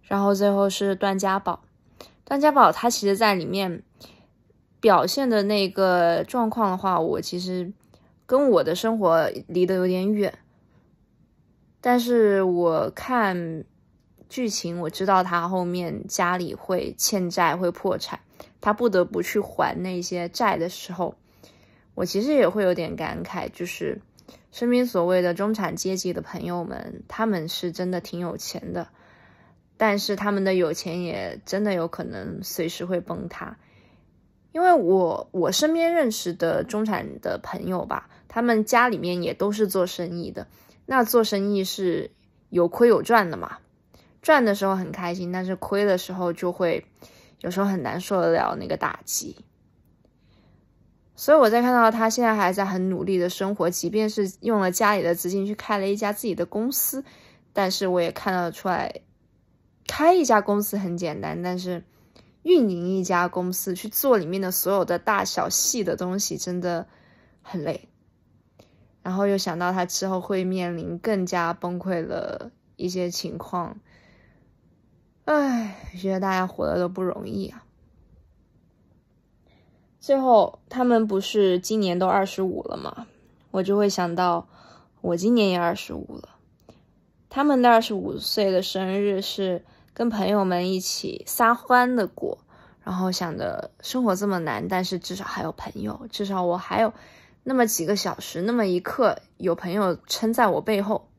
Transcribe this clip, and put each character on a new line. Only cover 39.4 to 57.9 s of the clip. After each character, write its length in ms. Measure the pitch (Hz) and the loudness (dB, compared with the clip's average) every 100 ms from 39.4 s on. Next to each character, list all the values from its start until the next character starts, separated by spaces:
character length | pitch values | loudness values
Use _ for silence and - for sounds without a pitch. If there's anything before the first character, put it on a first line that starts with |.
| 202 | -2
是 160 | 208 208 | 2 0
做 180 | 190 180 | 2 0
生 320 | - 170 170 | -2 -6 -6
意 120 | 170 | -8
的， 160 | - - - _ _ - | -10 -16 -20 _ _ -2
那 180 | 262 | 0
做 180 | 233 240 | 4 4
生 320 | 220 202 196 | 4 0 0
意 80 | 202 | 0
是 480 | 190 - 185 170 - _ _ _ _ | -2 -2 -2 -2 -4 _ _ _ _
有 180 | 180 170 | 0 2
亏 220 | - 240 | 6 6
有 140 | 190 | 6
赚 280 | - 233 185 | 4 2 2
的 60 | 123 | -6
嘛， 220 | - - _ _ _ _ _ _ | -10 -12 _ _ _ _ _ _
赚 200 | - 302 | 4 6
的 120 | 226 | 6
时 100 | 202 | 2
候 100 | 196 | 0
很 160 | 190 170 | 0 -4
开 240 | 180 175 | -6 -6
心， 160 | 180 175 | -6 -6
但 140 | 185 | -6
是 100 | 185 185 | -6 -6
亏 280 | - 202 | -2 0
的 140 | 208 185 | 2 2
时 120 | - | -2
候 220 | 180 180 | -4 -4
就 180 | 170 180 | -2 -4
会 360 | 175 175 - - _ - - - _ | -2 -2 -2 -6 _ -20 -20 -20 _
有 100 | 175 | -6
时 100 | 180 | -2
候 60 | 202 | 0
很 160 | 185 | 0
难 180 | 127 143 | -4 -6
受 180 | 185 190 | -2 0
得 80 | 170 | 2
了 260 | 165 - - | 2 2 -2
那 80 | 185 | -6
个 120 | 160 | -4
打 220 | - - | -4 -6
击。 400 | - - - - - _ _ _ _ _ _ _ _ _ _ _ _ _ _ _ _ | -8 -8 -8 -16 -20 _ _ _ _ _ _ _ _ _ _ _ _ _ _ _ _
所 200 | - - | -6 6
以 40 | 311 | 8
我 120 | 226 | 8
在 100 | 233 | 6
看 140 | 247 | 4
到 160 | 247 226 | 6 6
他 180 | 226 226 | 4 0
现 160 | 226 | 2
在 100 | 233 | 2
还 160 | 214 185 | 4 2
在 140 | 185 | 0
很 240 | 196 185 185 | -2 0 -2
努 160 | 185 | -2
力 140 | 180 185 | -2 0
的 100 | 175 | 0
生 260 | - 196 | -2 -4
活， 140 | 208 170 | 0 -2
即 220 | 180 170 | -2 -2
便 180 | 214 214 | 0 0
是 240 | 214 196 - | 0 -4 -2
用 180 | 226 214 | 0 2
了 140 | 185 | 2
家 240 | 180 208 208 | 2 2 2
里 60 | |
的 120 | 165 | 0
资 140 | 175 175 | 0 -2
金 180 | 196 196 | -2 -4
去 80 | |
开 220 | 214 - 208 | -6 -4 -2
了 100 | 196 | 0
一 100 | 208 | -2
家 180 | 208 | -2
自 120 | 208 233 | -4 -4
己 80 | |
的 120 | 165 170 | -4 -4
公 260 | 208 233 | -2 -2
司， 320 | 269 - 269 - - - _ _ | -2 -4 -6 -12 -20 -20 _ _
但 180 | - 190 | -2 -2
是 160 | 190 | 0
我 120 | 190 | 0